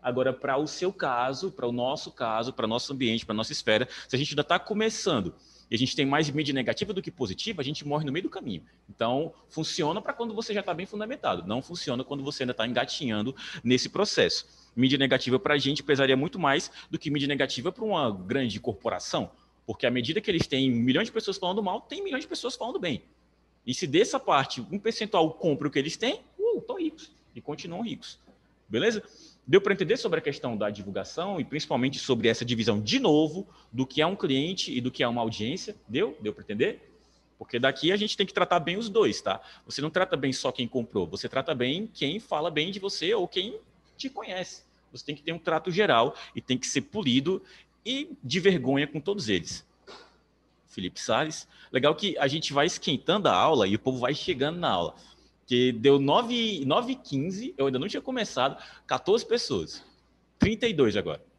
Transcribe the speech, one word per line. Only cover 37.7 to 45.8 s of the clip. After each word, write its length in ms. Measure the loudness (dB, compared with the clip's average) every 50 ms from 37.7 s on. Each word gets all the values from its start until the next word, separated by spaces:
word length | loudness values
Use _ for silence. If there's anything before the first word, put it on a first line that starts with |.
| 0 2 0 2 2
a 20 |
gente 220 | 2 0 -2 0 -2
tem 80 | -2
que 80 | -2 2
tratar 260 | 0 2 4 2 2
bem 160 | 2 0 -4
os 140 | -4 -4 0
dois, 320 | 2 4 4 4 2 0
tá? 180 | -2 -4 -4 -4 -6 -16 -20 -20 _
Você 160 | -12 -8 -4
não 80 | -4 -2
trata 280 | 0 0 0 2 0 -2
bem 160 | 0 -2 -2
só 180 | 0 -2 -2
quem 160 | -2 -2 -4 -2
comprou, 400 | -2 -4 -4 -2 -2 -2 -2 -2
você 220 | -4 -6 -8 -4
trata 260 | -2 -2 -2 -2 -2
bem 320 | 0 0 0 0 -2 -4 -8
quem 320 | -6 -4 -4 -2 -2 -4
fala 320 | -4 -4 -4 -2 -2 0
bem 200 | 0 0 -2 -2
de 80 | -4 -6
você 340 | -6 -6 -6 -4 -2 0 0
ou 120 | 0 -2
quem 320 | -2 -2 -4 -4 -4 -8 -12 -14 _ _ _ _ _ _
te 140 | _ -10 -10
conhece. 540 | -8 -10 -10 -8 -6 -8 -8 -8 -10 -20 _ _ _ _ _ _
Você 140 | -18 -16 -10
tem 100 | -10 -10
que 80 | -8 -6
ter 80 | -8
um 80 | -8 -4
trato 320 | -2 0 0 0 0 0
geral 420 | 2 2